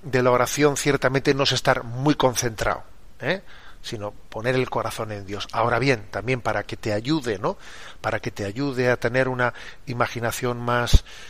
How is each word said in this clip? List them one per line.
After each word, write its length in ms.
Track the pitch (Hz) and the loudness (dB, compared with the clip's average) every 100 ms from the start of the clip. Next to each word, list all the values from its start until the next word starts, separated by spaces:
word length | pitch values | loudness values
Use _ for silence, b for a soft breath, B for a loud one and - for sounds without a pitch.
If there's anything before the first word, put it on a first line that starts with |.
de 220 | 139 127 | 0 4
la 80 | 123 | 6
oración 460 | 123 123 - 147 139 | 4 4 4 4 4
ciertamente 560 | 147 139 127 135 147 | 0 2 2 2 2
no 100 | 135 | 2
es 80 | 139 | 2
estar 320 | 127 - 127 | 2 2 2
muy 320 | 123 120 143 147 | 0 0 2 4
concentrado, 680 | 131 120 123 110 - 80 - - - - | 4 2 -2 0 -2 -2 -6 -16 -16 -8
¿eh? 220 | 123 190 - B B B | -4 -4 -6 B B B
Sino 300 | - 113 104 | -10 -8 -8
poner 440 | - - 110 113 131 | -10 -12 -4 0 0
el 140 | 127 | 0
corazón 420 | 120 110 - 110 | -2 -4 -6 -6
en 140 | 104 95 | -8 -8
Dios. 220 | 101 - | -8 -4
Ahora 260 | 113 117 117 | 0 2 2
bien, 260 | 135 117 98 | 2 2 -2
también 300 | 101 107 127 | -6 -2 -2
para 240 | 113 104 | 0 -2
que 140 | 101 - | -4 -6
te 160 | 113 | -2
ayude, 460 | 104 120 160 120 95 | -2 0 -2 -2 -2
¿no? 180 | 139 202 B B B B | -4 -4 B B B B
Para 220 | 107 107 | -4 -2
que 100 | - | -4
te 140 | - 101 | -6 -6
ayude 440 | 107 143 123 123 | -2 -2 2 2
a 80 | 120 | 2
tener 300 | 120 127 131 | 2 2 2
una 260 | 127 123 B B B - | 2 0 B B B -8
imaginación 760 | 120 117 120 113 - 123 120 | 0 0 0 -4 -2 -2 -2
más, 420 | 120 120 120 - - B | 0 0 8 6 6 B